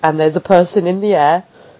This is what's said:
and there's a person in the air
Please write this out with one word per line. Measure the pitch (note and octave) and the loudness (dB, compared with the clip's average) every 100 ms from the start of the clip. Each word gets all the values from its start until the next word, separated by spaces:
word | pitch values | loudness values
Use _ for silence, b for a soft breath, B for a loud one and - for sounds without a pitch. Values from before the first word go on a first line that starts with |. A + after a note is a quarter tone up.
and | D#3+ D#3 | -4 0
there's | D#3 D#3 | -2 -2
a | |
person | - F#3 F3 G#3 F3 | 2 2 2 -2 -2
in | F#3+ | -2
the | G#3 F#3 | -2 0
air | D3 E3+ - b b b | 2 0 -4 b b b